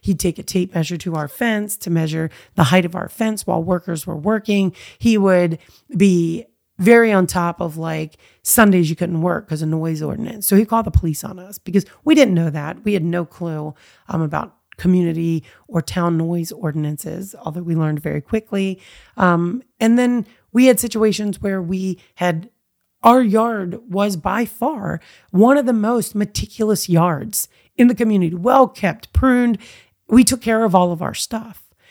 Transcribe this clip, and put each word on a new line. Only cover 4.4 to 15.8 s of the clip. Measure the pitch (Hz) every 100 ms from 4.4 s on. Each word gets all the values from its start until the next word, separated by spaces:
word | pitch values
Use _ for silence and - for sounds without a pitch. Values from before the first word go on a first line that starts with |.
| 214 202 190 - - -
He | 233 214
would | 196 180 175 160 - _ _ 208
be | 196 175 165 165 - _ _ -
very | 185 233 226
on | 196 185
top | 185 175 170
of, | 170 160
like, | 160 160 156 - _ _
Sundays | - - 208 185 160
you | 160
couldn't | 175 165
work | 175 165 -
'cause | 156
of | 156
noise | 160 165 156
ordinance. | 151 - - 220 -
So | 196
he | 214
called | 226 208
the |
police | - 165 151
on | - 180
us | 185 208
because | - 190 - _
we | 302
didn't | 311 233 175
know | 165
that. | 151 147 -
We | 214
had | 196
no | 165 175 160
clue, | - 170 156 151 - _ _ -
um, | 160
about | 156 147 - _ _ -
community | 180 180 170 165 165 165 - _ _
or | 190